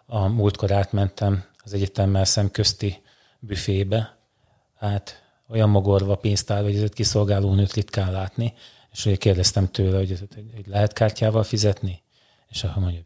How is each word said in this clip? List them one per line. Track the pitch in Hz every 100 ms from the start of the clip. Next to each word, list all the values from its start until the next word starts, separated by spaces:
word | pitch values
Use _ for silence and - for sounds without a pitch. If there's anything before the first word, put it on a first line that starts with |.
| -
A | 110 95
múltkor | 117 101 98 98
átmentem | 98 95 101 98 - 101 98 - _
az | 104
egyetemmel | 101 98 - 98 95
szemközti | 95 - 101 - 104 - 101 90 _ _ _ _
büfébe, | 107 95 - 98 98 113 110 _ _ _ _ _ _ -
hát | 104 101 - - _ _ -
olyan | 113 107
mogorva | 101 98 98 98
pénztárvezetet | 101 107 104 - 104 104 101 104
kiszolgáló | - 104 107 104 98 98
nőt | 98 98
ritkán | 110 - - 92
látni, | 95 95 - 117 - - _ _
és | - 104
ugye | 95
kérdeztem | 104 92 92 101 95
tőle, | - 95 95
hogy, | 95 90 98
hogy, | 107 110
hogy | 113 98
lehet | 101 104
kártyával | - 110 - 110 110
fizetni, | 107 107 104 - 98 87 _ _ _ _ _
és | -
akkor | 90 87
mondja, | 90 87